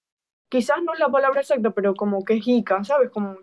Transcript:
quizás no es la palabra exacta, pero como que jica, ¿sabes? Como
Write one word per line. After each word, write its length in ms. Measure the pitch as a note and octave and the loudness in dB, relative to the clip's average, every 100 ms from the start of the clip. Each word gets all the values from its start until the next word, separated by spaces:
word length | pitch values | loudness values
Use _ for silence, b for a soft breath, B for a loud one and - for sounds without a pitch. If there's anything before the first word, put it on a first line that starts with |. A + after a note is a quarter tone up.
| _ _ _ _ _ | _ _ _ _ _
quizás 320 | B3+ A#3+ D4+ | -2 0 -2
no 100 | E4+ | -2
es 60 | D#4+ | 0
la 100 | D4 | 0
palabra 300 | C4+ C4+ C4+ | 2 2 0
exacta, 280 | C#4 C#4 A3 | 0 0 0
pero 220 | G#3 G3 | 0 0
como 300 | F#3+ G#3 G3 G3 | 0 -2 -2 0
que 140 | A3 | -2
jica, 440 | A3+ B3 - F#3+ | 2 0 2 -2
¿sabes? 280 | G#3 D4 B3 | 0 0 0
Como 260 | A3 G3+ F#3+ | -2 -8 -8